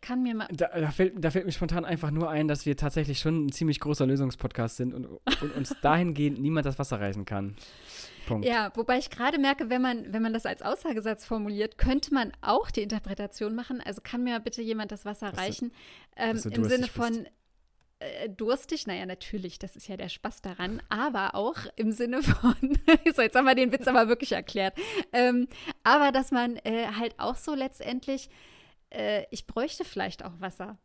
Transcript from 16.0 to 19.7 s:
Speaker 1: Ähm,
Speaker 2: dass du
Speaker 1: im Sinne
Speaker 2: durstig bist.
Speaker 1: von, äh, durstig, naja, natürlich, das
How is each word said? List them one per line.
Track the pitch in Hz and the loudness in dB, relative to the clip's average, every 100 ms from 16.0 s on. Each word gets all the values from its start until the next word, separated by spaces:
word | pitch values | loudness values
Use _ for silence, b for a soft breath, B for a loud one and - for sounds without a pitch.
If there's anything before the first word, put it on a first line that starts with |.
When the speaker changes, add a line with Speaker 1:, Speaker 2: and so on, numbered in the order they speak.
| B - | B -4
Speaker 1:
Ähm, | 226 | -2
Speaker 2:
dass | 220 | -2
du | 214 | -2
Speaker 1:
im | 233 | 0
Sinne | 214 254 247 | 2 2 0
Speaker 2:
durstig | |
bist. | |
Speaker 1:
von, | - 233 226 - _ _ _ _ _ _ _ | -2 -2 -2 -6 _ _ _ _ _ _ _
äh, | - - 220 | -12 -8 -8
durstig, | 190 220 262 - 320 - | -4 -2 0 -2 -6 -4
naja, | 185 185 | -6 -6
natürlich, | 185 - - 185 - | -10 -8 -8 -8 -10
das | 190 | -14